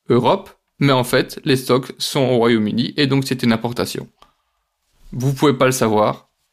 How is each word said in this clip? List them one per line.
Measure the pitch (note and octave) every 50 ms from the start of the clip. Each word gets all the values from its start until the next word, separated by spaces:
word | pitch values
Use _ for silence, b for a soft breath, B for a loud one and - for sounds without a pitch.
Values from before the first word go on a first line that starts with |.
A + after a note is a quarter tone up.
| _ -
Europe, | A#2+ A#2+ A#2+ C3 F#3 G3+ G3+ - - _ _ _ _ -
mais | C#3+ C#3 C3
en | B2+ B2
fait, | - - C3 - - - - -
les | D#3 C3
stocks | C3 C3 - A#2+ C3+ C3+ - - -
sont | - - - D#3
au | C3 B2+ B2+
Royaume-Uni, | A#2 A#2 A#2 A#2+ A2 G#2+ G#2 A2 A2 C#3 - -
et | - D3 C3+
donc | C#3 C#3 C3
c'est | - C#3 C3+ -
une | A#2+ A2+
importation. | A2 - A#2 A#2+ - F2 - - - - - _ _ b b b b _ _ _ _ _ _ _ _ _ _ _ _ _ - -
Vous | C3 B2 C#3 C#3
pouvez | - D#3 D3 C#3
pas | C3+ C#3+
le | B2+ B2+
savoir, | - B2 A2 G#2+ G#2+ G#2 A#2+ - - _ _ _ _ _ _